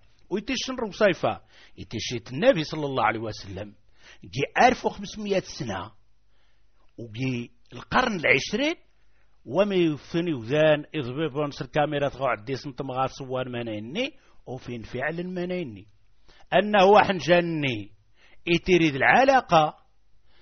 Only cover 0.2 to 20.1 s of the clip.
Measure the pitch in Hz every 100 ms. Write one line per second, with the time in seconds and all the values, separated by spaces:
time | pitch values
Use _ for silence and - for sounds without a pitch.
0.2 | - 196 214 254 - 254 220 - 208 165
1.2 | 123 95 - - - - 92 113 - 120
2.2 | 113 127 240 202 151 156 143 131 107 110
3.2 | 110 - 101 95 104 - _ _ - -
4.2 | 104 120 143 160 240 - 220 180 202 214
5.2 | 208 190 - - 123 95 87 - _ _
6.2 | _ _ _ _ _ _ - - 113 107
7.2 | 131 123 120 _ - 120 - 240 247 196
8.2 | 127 135 - 214 294 349 _ _ _ -
9.2 | _ - - 151 202 190 170 147 - 170
10.2 | 175 135 110 151 156 147 147 151 120 131
11.2 | 156 135 143 - 139 151 147 143 139 123
12.2 | 135 110 104 131 147 127 135 127 131 -
13.2 | 135 127 127 120 117 107 110 180 277 -
14.2 | _ - - 127 - 120 107 123 147 165
15.2 | 180 180 175 180 147 101 - _ _ _
16.2 | - - - 170 208 208 190 208 190 185
17.2 | 135 175 170 160 139 110 98 - _ _
18.2 | _ - - 170 - 175 160 131 117 160
19.2 | 269 262 - 165 151 - _ _ _